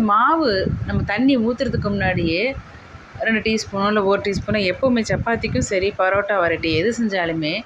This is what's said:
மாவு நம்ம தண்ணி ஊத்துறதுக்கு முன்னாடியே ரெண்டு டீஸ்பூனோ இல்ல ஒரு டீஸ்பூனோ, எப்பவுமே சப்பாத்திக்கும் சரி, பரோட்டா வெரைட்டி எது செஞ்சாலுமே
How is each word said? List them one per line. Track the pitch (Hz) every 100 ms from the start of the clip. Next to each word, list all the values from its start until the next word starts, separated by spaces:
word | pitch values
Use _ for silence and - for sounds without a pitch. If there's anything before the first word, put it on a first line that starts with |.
| 214
மாவு | 208 262 330 285 190 - - 185
நம்ம | 202 -
தண்ணி | 208 262 262 220
ஊத்துறதுக்கு | 247 240 220 208
முன்னாடியே | 202 190 180 170 170 240 269 - - - - - - 214
ரெண்டு | 220 220
டீஸ்பூனோ | 220 - 196 202
இல்ல | 214 196
ஒரு | 196 202
டீஸ்பூனோ, | 190 - 208 185
எப்பவுமே | 180 269 233 214
சப்பாத்திக்கும் | 190 - 233 220 254 -
சரி, | 196 190 202
பரோட்டா | 185 196 202 202
வெரைட்டி | 170 165 165 156
எது | 202 226
செஞ்சாலுமே | 220 190 170 165 151 196